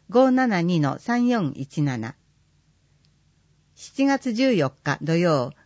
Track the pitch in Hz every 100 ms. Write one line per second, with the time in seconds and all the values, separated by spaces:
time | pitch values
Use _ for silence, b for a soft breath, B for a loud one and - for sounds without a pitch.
0 | - 220 262 254 262 185 170 175 143 -
1 | - 240 240 240 151 - 139 - 143 123
2 | 113 - _ _ _ _ _ _ _ _
3 | _ _ _ _ _ _ _ _ - -
4 | 277 277 262 220 262 208 135 - 147 135
5 | 147 165 175 147 123 b